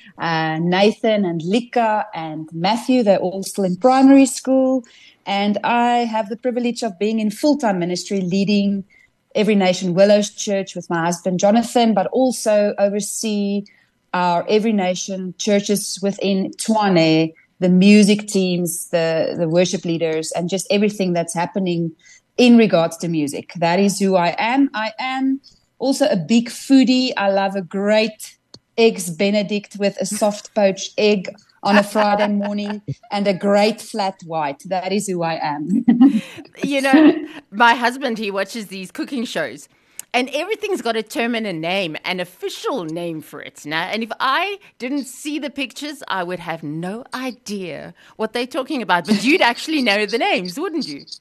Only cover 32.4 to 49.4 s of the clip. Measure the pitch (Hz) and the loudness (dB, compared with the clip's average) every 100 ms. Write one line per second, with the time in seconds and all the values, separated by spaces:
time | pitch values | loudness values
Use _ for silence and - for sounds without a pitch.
32.4 | 202 208 208 208 - - - 208 202 180 | -2 -4 -6 -8 -10 -12 -8 -4 -2 0
33.4 | 202 202 214 220 - 220 196 190 160 160 | 2 4 2 0 -8 -6 -6 -6 -8 -4
34.4 | 147 143 180 185 185 202 190 175 165 160 | -4 -6 -6 -4 -2 -2 -2 -4 -4 -4
35.4 | 151 147 156 202 - 240 277 214 - - | -4 -4 -2 0 2 6 6 4 -4 -16
36.4 | - - 277 277 269 285 302 - - - | -18 -6 -2 0 4 6 6 4 -2 -16
37.4 | - 202 240 247 240 262 269 220 208 196 | -6 4 4 4 0 -2 -4 -4 -4 -4
38.4 | 196 233 196 190 185 - - 269 220 175 | -4 -8 -10 -12 -12 -10 -8 -6 -6 -6
39.4 | 139 123 - _ _ - - 240 254 294 | -6 -10 -20 _ _ -20 -4 -2 -2 -4
40.4 | 370 440 415 381 233 220 220 294 233 233 | -4 -6 -4 -4 -4 -4 -4 -4 -4 -4
41.4 | 214 165 165 190 175 151 - 180 175 - | -4 -6 -4 -2 -4 -6 -6 -6 -8 -10
42.4 | 392 - 453 269 160 160 170 160 - 143 | -12 -8 -6 -6 -6 -8 -8 -10 -14 -18
43.4 | - - 151 160 185 208 226 - 262 294 | -18 -16 -8 -6 -4 -6 -8 -4 -2 -2
44.4 | 381 392 _ - 247 285 240 - 302 294 | -4 -8 _ -12 -6 -6 -8 -12 -8 -8
45.4 | 285 - 254 - 294 277 - 190 175 180 | -8 -8 -10 -10 -14 -12 -8 -6 -6 -8
46.4 | 170 165 147 160 180 220 - 254 262 - | -8 -8 -8 -8 -8 -10 -12 -10 -10 -10
47.4 | - 202 175 143 165 - - - 220 240 | -10 -10 -10 -12 -14 -20 -16 -8 -6 -4
48.4 | 254 320 269 285 190 175 175 202 226 302 | -6 -6 -6 -4 0 0 2 0 2 4